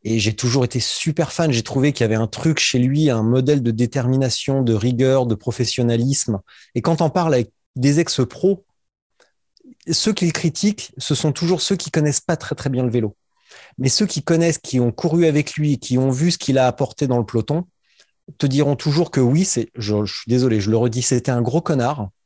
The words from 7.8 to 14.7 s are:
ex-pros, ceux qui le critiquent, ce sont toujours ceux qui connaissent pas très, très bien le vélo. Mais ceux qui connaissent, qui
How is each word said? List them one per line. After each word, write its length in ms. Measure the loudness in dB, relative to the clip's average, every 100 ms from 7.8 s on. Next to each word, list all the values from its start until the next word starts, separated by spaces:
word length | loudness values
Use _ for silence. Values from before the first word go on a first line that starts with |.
| 2 2
ex-pros, 640 | 0 0 -2 0 0 0 _ _ _ _ _ _ _ _ _ _ -20 -18 -4
ceux 220 | -2 0
qui 120 | 0 -2
le 60 |
critiquent, 600 | 0 -4 0 -2 -2 -10 -12
ce 180 | -4 0
sont 160 | 0
toujours 300 | -2 -2 0
ceux 140 | 0 -4
qui 160 | -2
connaissent 300 | 0 0 -2
pas 160 | -2 -4
très, 180 | -4 -6
très 140 | -4
bien 140 | -2
le 60 | 0
vélo. 260 | 0 -2 -6 _ _ _ -20 -20 -4
Mais 120 | -2
ceux 160 | 0 0
qui 180 | -2
connaissent, 360 | 0 2 2 0
qui 200 | -2